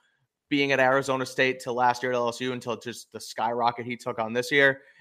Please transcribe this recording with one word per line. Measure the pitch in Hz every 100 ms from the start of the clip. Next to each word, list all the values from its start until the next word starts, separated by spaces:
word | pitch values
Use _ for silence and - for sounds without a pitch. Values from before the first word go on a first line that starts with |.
| _ _ _ _ _
being | 139 139
at | 135
Arizona | 131 135 135 131 127
State | - 131 127
to | 135
last | 120 123 120
year | 127
at | 123
L | 120
S | 117
U | 127
until | 123 120 110
just | 123 110 -
the | 110
skyrocket | - - 113 120 117 123
he | 120 120
took | 127 120
on | 110
this | 117 123
year. | 143 139 135 - -